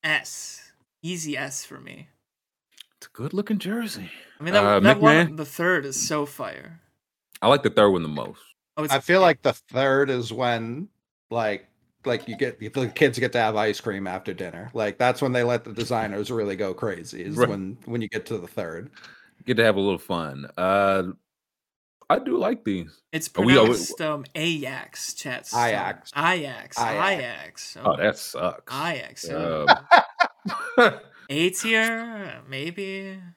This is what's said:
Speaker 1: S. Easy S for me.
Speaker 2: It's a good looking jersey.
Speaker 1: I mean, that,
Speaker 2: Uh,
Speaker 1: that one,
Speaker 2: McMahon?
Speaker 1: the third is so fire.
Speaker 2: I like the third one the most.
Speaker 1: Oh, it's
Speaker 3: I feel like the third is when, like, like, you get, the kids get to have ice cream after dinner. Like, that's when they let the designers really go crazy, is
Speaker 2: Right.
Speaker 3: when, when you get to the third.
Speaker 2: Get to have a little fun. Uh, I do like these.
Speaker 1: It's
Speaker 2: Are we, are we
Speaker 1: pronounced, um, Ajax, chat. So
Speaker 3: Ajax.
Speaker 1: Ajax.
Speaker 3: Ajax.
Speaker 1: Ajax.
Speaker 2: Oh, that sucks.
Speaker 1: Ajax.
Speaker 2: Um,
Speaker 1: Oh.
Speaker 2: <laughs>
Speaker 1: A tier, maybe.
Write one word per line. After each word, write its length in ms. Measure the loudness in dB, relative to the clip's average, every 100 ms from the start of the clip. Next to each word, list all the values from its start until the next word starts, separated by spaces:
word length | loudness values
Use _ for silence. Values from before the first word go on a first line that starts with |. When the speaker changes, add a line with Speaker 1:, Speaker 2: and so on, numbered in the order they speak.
Speaker 1:
S. 640 | 0 -2 -2 -14 -14 -16 -20 _ _ _
Easy 340 | -10 -8 -6 -6
S 280 | -8 -10
for 140 | -12 -18
me. 280 | -18 -20 -20 _ _ _ _ _ _ _ -20 _
Speaker 2:
It's 100 | -20
a 40 |
good 220 | -12 -6
looking 240 | -6 -2 -4
jersey. 520 | -2 -6 -6 -10 -14 -16 -20 _
Speaker 1:
I 40 |
mean, 80 | 2
that, 100 | 4
Speaker 2:
Uh, 160 | 6 8
Speaker 1:
that 200 | 8 8
one, 280 | 8 8 4
Speaker 2:
McMahon? 80 | -2
Speaker 1:
the 80 | -10
third 380 | -4 0 0 -2
is 100 | -6 -4
so 160 | -4 -6
fire. 540 | -8 -12 -12 -18 -20 _ _ _ _ _ -2
Speaker 2:
I 60 | 4
like 140 | 4
the 80 | 4
third 200 | 6 6
one 120 | 6
the 60 | 0
most. 320 | -6 -10 -12 _ _ _ -8
Speaker 1:
Oh, 60 |
it's 80 | 0
Speaker 3:
I 80 | 0
feel 200 | 4 6
like 200 | 6 6
the 100 | 0
third 540 | 0 _ 0 2 4 2
is 220 | 0 -4
when, 560 | -2 -2 -2 -4 -8 -12 _ _ _ _
like, 360 | -4 -2 -4 -10 _ _ _ -4
like, 220 | -4 -4
you 80 | -6
get, 220 | -6 -6
the 300 | -8 -4 -4
kids 240 | 2 2 2
get 140 | -2
to 60 | 2
have 180 | 0 2
ice 220 | 0 -2
cream 260 | -6 -6 -6
after 260 | -8 -8
dinner. 380 | -10 -10 -12 -10
Like, 220 | -4 -4 0
that's 220 | 0 2
when 120 | 0
they 100 | 2
let 220 | 2 0
the 80 | -4
designers 580 | -8 -4 -2 -2 -6 -4
really 260 | -2 -2 -2
go 160 | -4
crazy, 500 | -4 -6 -6 -10 -12
is 140 | -8 -2
Speaker 2:
Right. 120 | -2
Speaker 3:
when, 280 | -2 -8 -12 -10
when 140 | -8
you 80 | -6
get 160 | -8 -8
to 120 | -10
the 100 | -10
third. 420 | -10 -10 -10 -14 -20 -20 -20 _ _ -4
Speaker 2:
Get 100 | 4
to 80 |
have 120 | 4 4
a 40 |
little 180 | 2 -2
fun. 480 | -4 -6 -4 -10 -12 -2
Uh, 460 | 2 4 4 2 0 -8 _ _ _ _ _ _ _ _ _
I 80 | 0
do 180 | 2 0
like 260 | 0 -2
these. 380 | -4 -4 -6 _ _
Speaker 1:
It's 180 | -8 -6 0
Speaker 2:
Are 60 |
we, 80 | 6 8
are 60 |
we 60 | 8
Speaker 1:
pronounced, 320 | 4 -2 -6
um, 220 | -6 -6 -8
Ajax, 800 | -6 -4 -4 -6 -10 -14 -12 -12
chat. 320 | -10 -8 -8 -4
So 120 | 0
Speaker 3:
Ajax. 520 | 2 0 -4 -8 -10 -2
Speaker 1:
Ajax. 640 | 0 0 -4 -12 -12 -4
Speaker 3:
Ajax. 320 | -2 0 0
Speaker 1:
Ajax. 640 | -2 -6 -10 -16 -18 -18 -4
Speaker 2:
Oh, 140 | -2 2
that 220 | 0 0
sucks. 560 | -8 -4 -4 -6 -12
Speaker 1:
Ajax. 560 | -6 -6 -6 -10 -14 -10
Speaker 2:
Um, 360 | -6 -4 -2 4 4 8 6 6 -2 -4 _ -8 -8 -2 4
Speaker 1:
Oh. 220 | 4 4
Speaker 2:
<laughs> 260 | -18 -20 -6
Speaker 1:
A 180 | 0 0
tier, 920 | 0 0 2 2 -2 -8 -12 -12 -14 -12
maybe. 680 | -8 -8 -8 -8 -8 -10 -12 -18